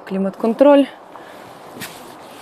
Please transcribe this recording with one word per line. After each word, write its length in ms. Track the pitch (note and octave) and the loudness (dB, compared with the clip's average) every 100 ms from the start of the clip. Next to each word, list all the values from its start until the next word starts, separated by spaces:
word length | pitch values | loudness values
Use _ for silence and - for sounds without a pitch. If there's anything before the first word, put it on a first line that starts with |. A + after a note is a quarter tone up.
| - | -12
клімат-контроль. 760 | F#3+ G3 - A3+ A3 C#4 C#4+ C4 - - - - - - - - - - - - - - - | -8 -8 -6 -4 2 4 4 2 -6 -20 -20 -20 -20 -20 -20 -20 -20 -20 -20 -20 -20 -20 -20